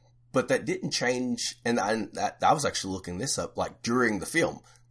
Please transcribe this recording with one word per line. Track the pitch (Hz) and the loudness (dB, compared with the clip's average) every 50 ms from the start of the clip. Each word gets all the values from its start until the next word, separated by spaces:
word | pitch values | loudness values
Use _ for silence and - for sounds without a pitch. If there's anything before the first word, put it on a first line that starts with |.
| _ - _ _ _ _ - | _ -20 _ _ _ _ -2
but | 131 123 - | -2 0 2
that | 131 117 98 | 0 0 0
didn't | 117 180 185 - - - | -2 -4 -4 -4 -4 -2
change, | - 135 123 127 127 127 123 120 113 - - - - _ | 0 0 0 0 0 0 -2 -2 -2 -4 -6 -8 -4 _
and | 117 120 117 | 0 0 2
I, | 95 101 110 | 2 2 2
and | 113 101 - - | 0 -2 -4 -4
that, | - 95 101 - - - | -2 -2 -2 0 2 4
I | 98 135 | 6 6
was | 156 139 | 6 4
actually | 104 - - - 98 95 | 0 -2 -2 -4 -4 -6
looking | 95 90 - 87 90 | -6 -6 -6 -6 -4
this | 117 139 - - | -4 -2 -2 -2
up, | 87 - - | -4 -4 -4
like, | - 90 - - - - | -4 -4 -4 -6 -6 -4
during | 113 117 127 123 117 104 98 | 0 2 4 4 4 2 0
the | 80 | -4
film. | - - 160 156 - - - - - - - _ _ | -2 2 2 2 2 0 -6 -12 -20 -20 -20 _ _